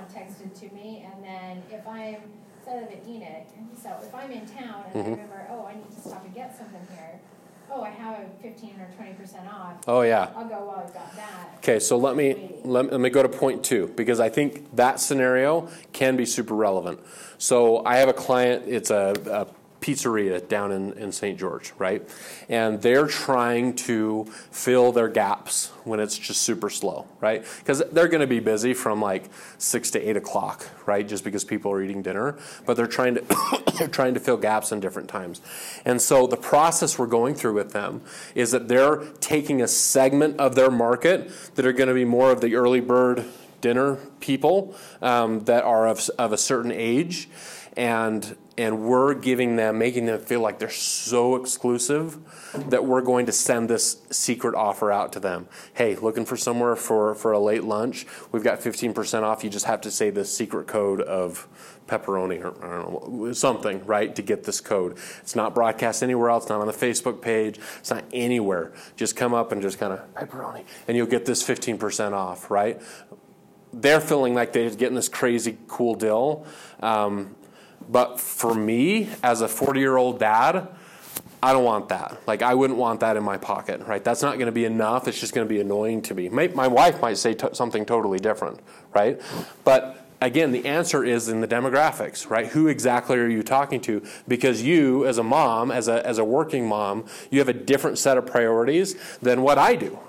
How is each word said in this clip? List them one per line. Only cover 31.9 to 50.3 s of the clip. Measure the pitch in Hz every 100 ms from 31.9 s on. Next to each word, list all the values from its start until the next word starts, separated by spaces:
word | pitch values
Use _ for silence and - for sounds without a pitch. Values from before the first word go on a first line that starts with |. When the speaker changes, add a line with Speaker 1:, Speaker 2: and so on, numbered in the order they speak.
| 98
Speaker 2:
dinner, | 92 95 131 147 - -
but | -
they're | 117 117
trying | - 127
to, | 120 - - - - -
<coughs> | -
they're | 156
trying | - 127
to | 120
fill | - 113
gaps | 107 107 -
in | 107
different | 95 - -
times. | - 87 85 - - - -
And | 127 123
so | - 139
the | 127 156
process | - 147 165 160 151 -
we're |
going | 117 117 123
through | 147 120
with | 104 101
them | 104 98 113 - - -
is | - 117
that | 123 117
they're | 123 139 147 - -
taking | - 151 147 139
a | 113
segment | - - 135 135 143 151 147
of | 135
their | 123 131
market | 123 117 123 160 185 - - -
that | - 131
are |
gonna | 127 131
be | 127
more | 123 120 131
of | 120
the | 120
early | 117 123 127
bird | 123 123 123 123 117 - - -
dinner | 120 123 139 135 - -
people, | - 135 147 190 196 - - -
um, | 127 120 113 110
that | 107 120
are | - 113 113
of, | 104 - -
of | 117
a | 104
certain | - 127 120
age, | 95 117 123 170 175 - - - - - -
and, | 120 113 113 110 101 - - -
and | 113 110
we're | 113 127 135
giving | 131 120 123 123
them, | 117 110 110
making | 120 123 117
them | 107
feel | -